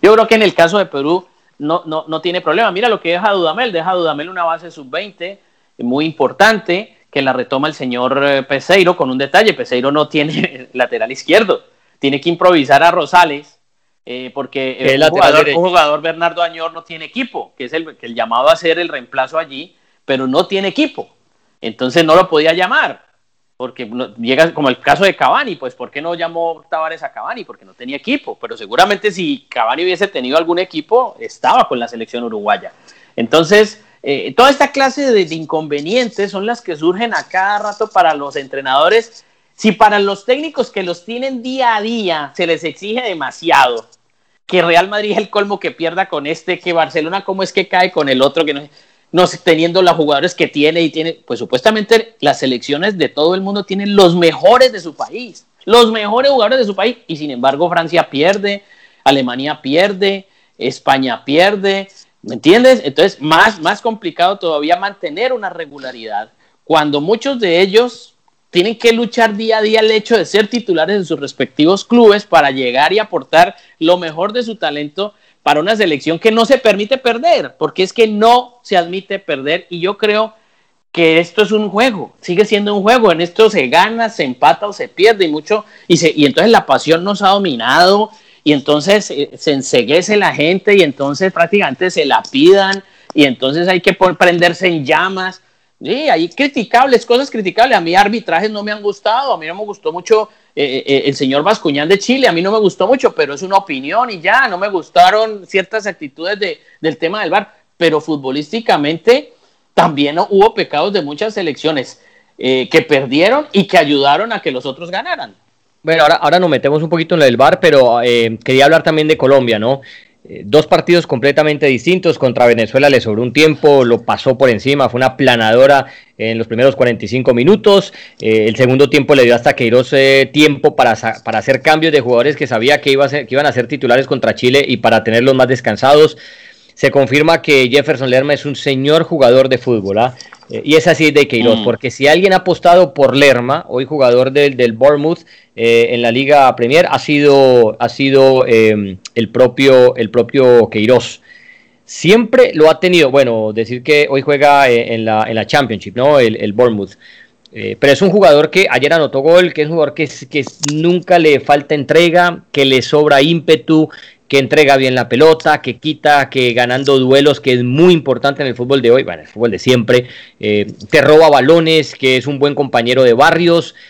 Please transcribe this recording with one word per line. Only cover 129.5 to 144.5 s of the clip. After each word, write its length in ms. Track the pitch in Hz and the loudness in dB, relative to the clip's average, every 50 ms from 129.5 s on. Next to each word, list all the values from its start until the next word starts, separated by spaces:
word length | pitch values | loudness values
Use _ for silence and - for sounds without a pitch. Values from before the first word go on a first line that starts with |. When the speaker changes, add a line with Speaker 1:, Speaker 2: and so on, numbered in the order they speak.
| - | 0
Speaker 2:
Queiroz, 380 | - 123 113 120 127 127 127 | 0 0 2 2 2 2 2
eh, 380 | 147 135 135 135 135 135 135 127 | 2 2 4 4 4 2 2 0
tiempo 440 | - 147 151 151 143 - - 147 - | 2 2 2 2 2 2 0 0 2
para 200 | - 123 120 110 | 2 2 2 0
sa-, 260 | - - 113 113 - | 0 -4 -8 -8 -8
para 180 | - 120 110 110 | -8 -6 -6 -4
hacer 200 | - 139 131 - | 0 -2 -2 0
cambios 320 | - 160 156 156 160 160 | 0 0 0 0 0 0
de 80 | 147 143 | 0 0
jugadores 360 | 117 123 123 117 123 147 143 | 0 2 0 2 2 0 -2
que 100 | - 151 | -2 -4
sabía 340 | 120 123 110 117 135 147 143 | -4 -2 -2 0 0 0 0
que 100 | - 143 | 0 0
iba 140 | 135 135 143 | 0 2 0
a 60 | 135 | 0
ser, 160 | 139 147 123 | -2 -6 -6
que 80 | - 127 | -4 -2
iban 100 | 139 151 | 0 0
a 80 | 143 | 0
ser 160 | 117 127 117 117 | 0 -2 -4 -4
titulares 380 | 151 127 - 117 120 131 131 | -6 -4 0 2 2 2 2
contra 280 | - 147 123 113 113 107 | 0 -4 -2 -2 -2 -2
Chile 300 | - 123 127 131 143 - | 0 0 2 2 2 2
y 120 | - 123 104 | 0 -4 0
para 260 | - 113 113 110 - | 0 2 2 2 0
tenerlos 300 | 113 110 117 123 135 131 | 0 0 2 2 2 2
más 140 | 131 127 123 | 2 2 2
descansados. 680 | 131 120 - 117 104 - 131 135 147 151 156 151 - - - - - - - - _ _ _ _ | 0 -2 -2 -4 -4 0 2 4 6 6 4 4 2 -6 -20 -20 -20 -20 -20 -20 _ _ _ _
Se 180 | _ - - 135 | _ -2 -2 0
confirma 520 | 117 139 135 123 135 147 156 165 165 - | 2 2 0 2 2 0 2 2 0 0
que 260 | - 156 143 135 131 120 | 2 2 2 4 4 4
Jefferson 400 | 123 143 127 156 143 120 135 127 | 2 0 0 0 -4 -2 -2 0
Lerma 220 | 123 131 139 147 | 0 0 0 0
es 140 | 143 - - | -4 -4 -4
un 100 | 147 135 | -8 -8
señor 480 | - - 143 135 131 135 143 156 165 160 | -6 -4 -4 -2 -2 0 2 2 2 0
jugador 440 | - 175 147 131 120 127 131 135 131 | -2 0 2 4 6 6 4 4 2
de 100 | 131 120 | 0 -2
fútbol, 400 | - 131 120 107 95 98 98 107 | -2 -2 -2 -2 -2 -2 -2 -2
¿ah? 180 | 123 127 123 - - - - _ _ - | -2 -2 -4 -10 -20 -20 -20 _ _ -14
Eh, 100 | 117 113 - | -12 -8 -2
y 100 | 139 151 | 2 2
es 120 | 160 160 | 4 4
así 240 | 180 151 123 160 151 | 2 2 2 2 2
de 180 | 147 147 143 143 | 4 2 2 2
Queiroz, 320 | 131 113 117 120 110 113 | 0 0 2 2 2 2
Speaker 1:
Mm. 40 | 107 | 0
Speaker 2:
porque 260 | 120 113 - - 123 | -4 -4 -4 -6 -8
si 180 | - - 135 143 | -4 0 2 2
alguien 240 | 160 175 190 196 | 4 4 4 2
ha 60 | 185 185 | 2 2
apostado 560 | - 185 165 - - 175 175 185 180 180 - | 0 -2 -2 2 4 4 6 6 4 2 2
por 220 | 147 135 127 123 | 0 2 2 4
Lerma, 480 | 139 143 139 123 120 120 127 143 170 - - | 4 4 4 4 2 0 -2 -4 -4 -6 -6
hoy 160 | - 127 135 | -6 -6 -6
jugador 480 | 127 156 143 131 123 120 123 127 131 | -4 -2 0 2 4 4 4 2 2
del, 240 | 131 147 143 143 | 0 0 0 0